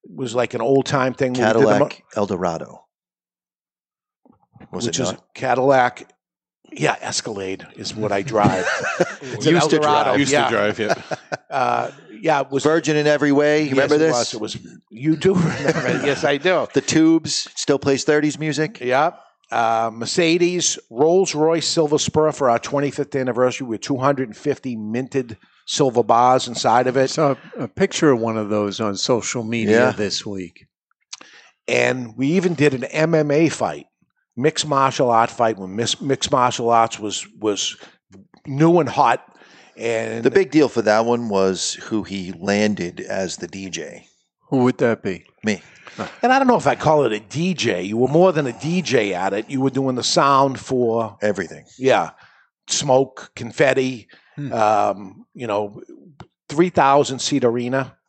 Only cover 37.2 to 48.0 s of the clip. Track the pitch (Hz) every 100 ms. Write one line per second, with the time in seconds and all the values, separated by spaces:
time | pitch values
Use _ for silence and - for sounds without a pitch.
37.2 | - - 107 98 - - - _ _ -
38.2 | _ _ - 135 160 175 135 143 127 120
39.2 | - _ - - - - 113 113 113 113
40.2 | 123 196 190 156 131 117 104 107 117 120
41.2 | 117 98 95 90 - - - 110 90 98
42.2 | 90 85 98 101 107 101 87 87 - 98
43.2 | 95 - 87 95 95 82 76 - _ _
44.2 | _ _ _ 135 123 - 120 110 107 90
45.2 | _ _ 107 98 - - - - 101 -
46.2 | 247 262 262 220 139 123 147 156 127 107
47.2 | 110 135 180 147 113 90 95 113